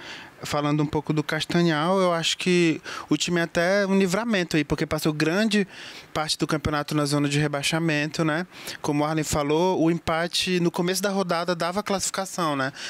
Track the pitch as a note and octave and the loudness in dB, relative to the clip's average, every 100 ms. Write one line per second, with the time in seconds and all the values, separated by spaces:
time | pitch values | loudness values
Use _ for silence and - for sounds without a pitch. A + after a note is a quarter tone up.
0 | - - - - - D3 D3 D3+ D3 D#3 | -12 -16 -18 -14 -4 -2 0 0 0 -2
1 | - D#3 D3 D#3 - E3+ F3 D3+ E3 F#3+ | -2 -2 -2 -4 0 2 2 2 2 2
2 | F3+ E3+ D#3+ - F#3 F3+ E3 D3 - - | 2 2 0 -2 2 4 4 2 -4 -12
3 | - D3+ - F3 E3+ F3 E3+ G3+ G3 G3 | -2 -2 0 0 0 0 2 2 2 2
4 | F#3+ F#3+ A#3+ G3+ E3+ D#3+ D3 D3 D#3 D#3 | 2 0 0 0 2 0 0 -2 -2 -2
5 | D#3+ D3+ D#3 F3+ A3 G#3 F#3+ - - - | 0 0 0 2 2 2 0 -6 -16 -18
6 | - D#3+ D#3 - D#3 D#3 D#3+ D3+ D3 D3+ | -8 -4 -2 -2 -2 -2 -2 -2 0 0
7 | C#3+ D3 C#3+ C#3+ D3+ C#3+ C#3 E3 E3 D3 | 2 2 2 2 0 0 -2 0 0 0
8 | D3+ - D#3+ D3+ F#3 - - - - D3 | 0 0 0 0 -4 -10 -14 -6 -2 0
9 | D3 D#3+ D3 D#3 C#3+ D#3 F#3 D#3+ D#3+ E3+ | 0 0 0 0 2 2 2 2 2 2
10 | - D#3+ E3+ - F#3 F3+ E3+ - F3+ F#3 | 0 -2 -2 -2 0 2 2 0 0 0
11 | G3+ G3 F3+ E3+ F3 E3+ E3+ F#3 - G3 | 0 0 0 0 0 -2 -2 -2 -2 -2
12 | - - F#3+ - D#3+ C#3 C3+ - - | -2 -4 -6 -2 -2 0 -2 -6 -12